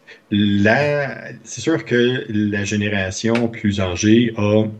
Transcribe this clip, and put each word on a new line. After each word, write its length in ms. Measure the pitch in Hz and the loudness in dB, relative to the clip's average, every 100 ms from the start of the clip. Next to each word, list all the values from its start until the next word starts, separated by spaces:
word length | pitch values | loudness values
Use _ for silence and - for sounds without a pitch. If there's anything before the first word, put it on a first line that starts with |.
| - - _ | -20 -20 _
La, 840 | 104 104 101 104 127 147 147 135 - - - | 0 2 4 4 4 2 -2 -4 -8 -14 -18
c'est 160 | - - | -16 -6
sûr 240 | - 160 | -2 -2
que 400 | - 120 120 127 - | 0 0 2 0 -4
la 360 | 107 107 104 | -2 -2 -2
génération 840 | 101 104 104 101 95 90 113 117 117 | -2 -2 -2 -2 -4 -4 -2 0 -2
plus 320 | 113 107 101 | -2 -2 -2
âgée 540 | 92 90 107 113 120 110 | -2 0 4 4 4 0
a, 280 | 104 107 110 104 | 2 2 2 -4